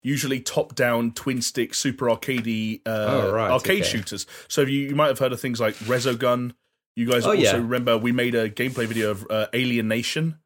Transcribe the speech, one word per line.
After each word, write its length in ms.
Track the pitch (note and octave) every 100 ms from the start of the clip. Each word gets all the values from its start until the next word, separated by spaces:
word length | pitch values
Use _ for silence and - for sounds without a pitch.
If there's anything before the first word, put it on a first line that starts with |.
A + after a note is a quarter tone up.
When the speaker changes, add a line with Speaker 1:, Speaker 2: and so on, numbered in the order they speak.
Speaker 1:
usually 380 | B2+ C#3+ C3+ C3
top-down 720 | - - - - B2 A#2 A#2
twin 320 | A2+ - C3
stick 320 | A#2 - A#2
super 320 | - C#3 B2+ B2
arcadey, 720 | A2+ - C3 A#2 A2 A2 A2 -
uh, 40 | A2 G#2+ C3+ G2+
Speaker 2:
Oh, 60 |
right, 180 | G#2+ G#2+
Speaker 1:
arcade 320 | B2+ - -
Speaker 2:
okay. 80 | -
Speaker 1:
shooters. 360 | A#2 F#2+ G2 - - -
So 140 | -
you, 260 | C3+ C#3 C#3
you 40 |
might 140 | C#3+ D3+
have 100 | B2
heard 140 | C3
of 80 | B2
things 200 | C3 A#2
like 140 | A2+
Resogun. 760 | G2+ A2 B2+ B2 A#2+ B2 B2 B2 - _ _ _
You 160 | - A#2
guys 160 | B2 D3+
Speaker 2:
Oh, 40 |
Speaker 1:
also 100 | G#3
Speaker 2:
yeah. 100 | A#2 G2
Speaker 1:
remember 420 | A#2 B2 A#2+ A#2
we 140 | A#2+
made 240 | B2 B2 A#2
a 120 | A2+
gameplay 380 | G2+ B2+ B2+ A2+
video 240 | A2+ G#2+
of, 160 | G2+ G#2
uh, 180 | A2 G#2+
Alien 360 | A#2+ B2+ A#2+ A2
Nation. 500 | A2+ A#2 - E3 D#3